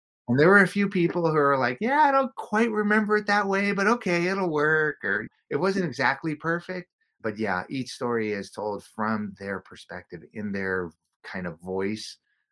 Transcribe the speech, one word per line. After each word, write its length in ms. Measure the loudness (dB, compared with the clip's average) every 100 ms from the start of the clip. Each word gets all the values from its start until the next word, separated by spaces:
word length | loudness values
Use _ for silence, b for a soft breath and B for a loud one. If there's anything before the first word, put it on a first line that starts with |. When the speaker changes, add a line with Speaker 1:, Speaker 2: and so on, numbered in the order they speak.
| _ _ -2
Speaker 1:
And 100 | 4
there 100 | 6
were 140 | 8
a 40 | 6
few 200 | 4 0
people 420 | 2 2 2 2
who 80 | 2
are 180 | 4 4
like, 220 | 2 -2
"Yeah, 220 | 0 4
I 80 | 4
don't 220 | 4 0
quite 360 | -4 -4 0 2
remember 460 | 0 2 2 4 0
it 100 | 2
that 200 | 0 2
way, 240 | 0 0
but 140 | 2 2
okay, 400 | 2 2 0 0
it'll 220 | 0 0
work," 520 | 0 2 2 0 -2
or, 220 | -2 -2 -4 -12 _
it 60 | -2
wasn't 300 | 0 0 -2
Speaker 2:
<laughs> 0 |
Speaker 1:
exactly 480 | 0 0 0 -4
perfect, 560 | -6 -4 -6 -6 -12 -12 _ _ _
but 180 | -8 -4
yeah, 260 | -2 -2 -4
each 220 | -6 -8
story 400 | -6 -4 -2 -2
is 180 | -4 -6
told 340 | -8 -6 -6
from 500 | -10 -6 -4 -2 -6 -10
their 220 | -8 -8
perspective 640 | -10 -20 -16 -16 -14 -18 -16
in 180 | -12 -8
their 380 | -4 -2 -2 -4 -10 _ _
kind 220 | -14 -10 -10
of 120 | -10
voice, 580 | -8 -4 -4 -6 -10 -18 _ _ _